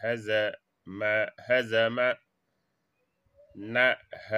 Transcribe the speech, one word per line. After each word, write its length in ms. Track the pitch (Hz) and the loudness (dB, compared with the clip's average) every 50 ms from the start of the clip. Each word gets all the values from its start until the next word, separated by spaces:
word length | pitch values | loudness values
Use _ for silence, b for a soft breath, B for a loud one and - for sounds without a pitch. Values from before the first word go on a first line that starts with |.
هزم 1000 | - 113 120 117 107 104 110 107 107 104 95 - _ _ _ _ _ 85 95 101 107 107 107 107 107 - - - | -6 -6 -6 -4 -2 0 0 0 0 0 -4 -8 _ _ _ _ _ -14 -8 -4 -2 0 0 0 0 -2 -6 -16
هزم. 580 | - - 123 127 123 110 110 113 113 113 120 123 123 127 120 - _ _ _ _ _ _ _ _ _ _ _ _ _ _ _ _ _ _ _ _ _ _ _ _ - _ _ | -2 0 2 2 2 2 2 2 2 2 0 0 0 0 -2 -4 _ _ _ _ _ _ _ _ _ _ _ _ _ _ _ _ _ _ _ _ _ _ _ _ -20 _ _
ن 220 | 95 101 107 117 123 127 127 - - - _ - - - - | -14 -12 -4 2 4 4 4 2 0 -6 _ -18 -18 -10 -2
ه 20 | 107 | 2